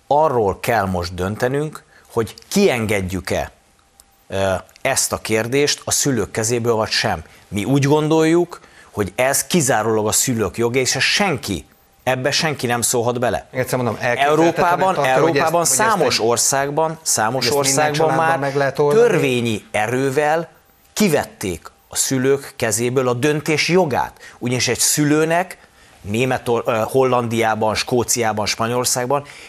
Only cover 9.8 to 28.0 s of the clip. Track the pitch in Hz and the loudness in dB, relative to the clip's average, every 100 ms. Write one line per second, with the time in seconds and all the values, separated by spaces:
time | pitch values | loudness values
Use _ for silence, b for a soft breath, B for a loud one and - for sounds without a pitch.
9.8 | 110 107 104 - - 113 95 - 117 131 | 2 0 0 0 0 0 -2 0 0 0
10.8 | 127 139 - - 202 135 - 82 - _ | 0 0 0 0 0 -2 -4 -6 -8 _
11.8 | _ _ 123 127 131 - 160 135 120 120 | _ _ -4 -2 -2 -2 -2 -2 -2 -2
12.8 | 110 120 117 120 120 87 - 127 123 127 | 0 0 0 0 0 -2 -4 -6 -4 -2
13.8 | 120 - 127 123 143 156 170 165 170 180 | -2 -2 -2 0 2 4 2 2 2 2
14.8 | 190 165 135 131 160 165 160 170 160 - | 0 0 2 2 2 2 2 2 2 2
15.8 | 220 202 135 - 113 117 - 139 143 147 | 2 2 0 0 0 0 0 0 -2 0
16.8 | 160 160 - - 110 131 123 143 135 139 | -2 -2 -4 0 0 0 0 0 2 2
17.8 | 151 147 156 135 160 165 139 139 139 139 | 0 2 0 2 0 0 -2 0 0 0
18.8 | 147 147 240 160 139 123 117 104 - 104 | 2 4 4 4 2 0 0 -2 -4 -4
19.8 | 110 127 135 135 147 165 165 - _ _ | -2 0 0 2 2 0 -2 -12 _ _
20.8 | _ - 208 139 113 - 101 82 - _ | _ 0 2 2 -2 -6 -8 -8 -12 _
21.8 | _ - - 135 131 139 - - 117 104 | _ -6 -2 0 2 0 -2 -4 -2 0
22.8 | 120 131 127 120 151 151 151 147 - 180 | -2 0 0 0 0 0 0 -2 2 2
23.8 | 160 107 62 - B B 123 123 - 113 | 2 -2 -4 -8 B B -4 -2 -2 0
24.8 | - 151 147 151 160 170 185 - B B | 0 2 2 4 2 0 -2 -8 B B
25.8 | B B 95 110 131 123 - 117 - 113 | B B -6 -2 0 -2 -2 -2 0 -2
26.8 | 110 131 131 123 117 113 110 110 110 101 | 0 2 2 2 0 0 0 0 0 -2
27.8 | - 123 | -2 -2